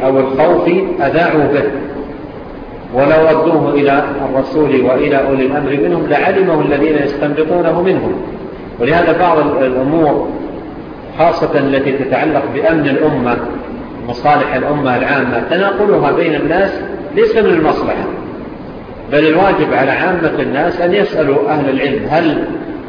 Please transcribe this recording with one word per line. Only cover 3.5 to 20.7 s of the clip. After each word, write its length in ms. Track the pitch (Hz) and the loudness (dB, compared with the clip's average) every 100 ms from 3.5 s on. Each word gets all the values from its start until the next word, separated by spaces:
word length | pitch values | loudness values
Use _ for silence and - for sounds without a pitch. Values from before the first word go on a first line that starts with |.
| 156 139 | 2 2
إلى 300 | 139 139 139 - 139 131 | 2 2 2 0 -4 -2
الرسول 520 | 131 135 151 143 131 | -2 0 0 2 2
وإلى 460 | 123 135 147 139 135 | 2 2 2 0 2
أولي 180 | 135 131 | 2 0
الأمر 240 | 147 131 | 0 -2
منهم 380 | 143 175 165 151 | 0 0 0 0
لعلمه 520 | - 180 190 180 151 | 0 2 2 2 2
الذين 340 | 147 143 156 147 | 2 2 2 2
يستنبطونه 800 | 139 - 147 147 156 175 165 175 | 0 -2 -2 0 0 0 0 0
منهم". 320 | 185 165 - - - - - - - - | 0 0 -2 -4 -6 -10 -12 -14 -12 -4
ولهذا 380 | 131 165 165 160 | 0 2 2 2
بعض 180 | 175 156 | 2 2
ال-، 280 | 147 131 131 | 2 2 0
الأمور 640 | 127 135 165 151 104 - - - - - - - - - - | 0 0 2 2 0 -2 -8 -8 -10 -12 -14 -14 -16 -8 2
خاصة 400 | 165 - 151 151 | 2 2 0 2
التي 320 | 135 135 135 | 2 0 0
تتعلق 520 | 139 131 123 156 143 120 | 0 0 0 0 0 -2
بأمن 360 | 131 165 160 139 | 0 2 2 2
الأمة 480 | 135 151 135 120 117 - - - - - - - | 2 2 0 0 -2 -4 -8 -10 -12 -12 -12 -10
مصالح 480 | 120 147 147 - 131 | -2 2 2 2 -2
الأمة 420 | 147 147 131 123 | 0 0 0 0
العامة 460 | 131 139 127 120 - | 0 0 0 -2 -2
تناقلها 640 | 175 196 190 208 160 143 | 0 0 2 2 2 2
بين 240 | - 165 147 | 2 0 0
الناس 360 | 147 175 196 - - - - 196 | 0 0 0 -2 -8 -8 -4 2
ليس 220 | 220 226 | 2 4
من 120 | 196 | 4
المصلحة، 540 | 170 151 - 120 76 - - - - - - - - - - - | 4 2 0 -2 -4 -4 -8 -10 -12 -12 -14 -14 -14 -14 -14 -2
بل 160 | 143 156 | 2 4
الواجب 460 | 165 196 165 151 | 4 2 2 0
على 180 | 127 135 | 0 0
عامة 400 | 143 175 180 156 - | 0 -2 0 -2 -2
الناس 420 | 123 135 175 | -2 0 -2